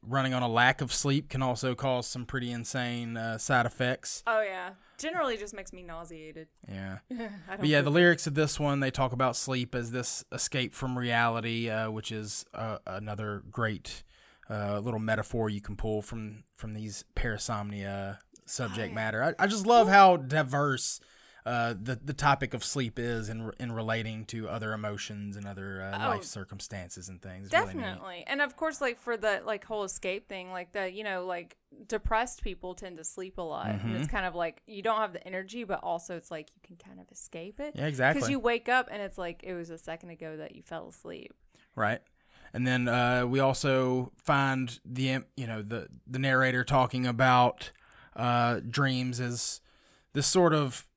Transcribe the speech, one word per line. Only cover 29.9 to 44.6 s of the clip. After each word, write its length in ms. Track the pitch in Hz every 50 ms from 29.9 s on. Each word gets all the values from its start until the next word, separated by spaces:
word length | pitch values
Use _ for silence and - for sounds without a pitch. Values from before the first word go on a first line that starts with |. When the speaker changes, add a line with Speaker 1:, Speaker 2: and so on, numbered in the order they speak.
| - - - 190 185 190 - _
Speaker 2:
thing, 220 | 196 190 180 185 185
like, 200 | 180 180 175 _
the, 180 | 208 190 185
you 140 | 185 202 214
know, 200 | 208 190 185 180
like, 300 | 185 180 175 170 170 - _ _ _ - 294 233
depressed 560 | - - 214 - - 226 220 240 254 - - -
people 320 | 220 190 - - 180 180
tend 220 | - 208 185 180 160
to 60 | 160
sleep 340 | - - - 190 190 185 -
a 40 | 175
lot. 240 | 160 147 - - 104
And 260 | 107 101 98 110 110
it's 100 | 113 143
Speaker 1:
Mm-hmm. 80 | 151 -
Speaker 2:
kind 100 | 208 190
of 80 | 185 170
like, 280 | 175 170 165 160 - _
you 160 | - 214 196 190
don't 160 | 220 226 214
have 140 | 220 202 175
the 120 | 170 -
energy, 380 | 185 185 185 190 190 208 240 240
but 160 | 190 196 - -
also 340 | - 175 170 170 - 180
it's 140 | 170 165 -
like 200 | 170 156 156 - _
you 60 | _ _
can 140 | - 180
kind 240 | 170 - 190 190 185
of 100 | 185 _
escape 500 | - - - - - 165 165 190 208 -
it. 140 | 277 302 294
Speaker 1:
Yeah, 100 | - 139
exactly. 340 | 156 147 131 127 135 156 - 254
Speaker 2:
'Cause 80 | -
you 80 | 277 269
wake 280 | 220 240 233 233 233 -
up 200 | 247 254 254 247
and 100 | - 208 202
it's 160 | 190 - -
like, 220 | 180 170 170 170 -
it 120 | - 185
was 140 | 175 170 165
a 80 | 165 165
second 320 | - - 160 165 - 175
ago 260 | 170 165 165 160 156
that 180 | 156 156 - -
you 80 | - -
fell 260 | - 170 160 - -
asleep. 440 | 175 - - 170 175 156 - - - _ _ _ _ _ _ _ _
Speaker 1:
Right. 240 | - 110 104 113 - _ _ _ _ _ _ _ - - - -
And 120 | 110 123
then, 220 | 127 127 123 123 123
uh, 380 | 117 123 123 123 123 123 123
we 140 | 123 127 135
also 720 | 135 135 131 - - 143 135 131 131 127 127 127 127 123 -
find 600 | - - - 151 139 139 135 135 131